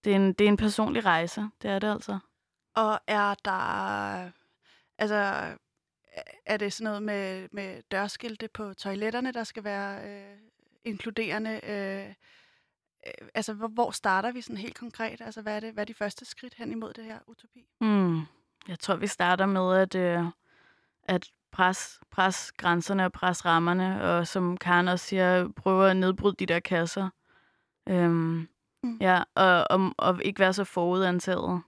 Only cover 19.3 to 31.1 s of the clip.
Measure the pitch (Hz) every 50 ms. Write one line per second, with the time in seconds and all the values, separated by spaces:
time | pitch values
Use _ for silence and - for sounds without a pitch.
19.3 | 185 185 190 196 196 190 185 185 185 190 190 190 - 190 180 175 170 170 170 170
20.3 | - _ _ _ _ _ _ _ _ _ _ _ _ _ _ - 185 180 - -
21.3 | _ _ _ _ - - 185 180 190 - - - - - - _ - - 185 190
22.3 | 185 - - - - - - 180 170 175 170 - 202 196 185 180 - - - 185
23.3 | 180 - - 175 165 165 170 170 175 185 185 185 190 202 - 180 175 170 170 170
24.3 | - 196 180 175 180 185 - 180 175 175 180 180 180 175 - - 196 190 185 180
25.3 | 180 180 180 - - - - 190 190 185 190 190 185 190 185 185 185 - - 202
26.3 | 190 - 190 175 170 170 - - 190 165 170 165 - 196 196 190 _ _ _ _
27.3 | _ _ _ _ _ _ _ _ _ _ _ - 190 180 175 170 170 170 165 165
28.3 | 165 165 160 - _ _ _ _ _ _ - 247 233 220 214 190 185 180 - _
29.3 | _ - 190 185 180 175 - - - 185 190 185 - - - 185 185 180 - -
30.3 | 202 - 196 185 190 196 196 - - 180 170 175 180 185 190 185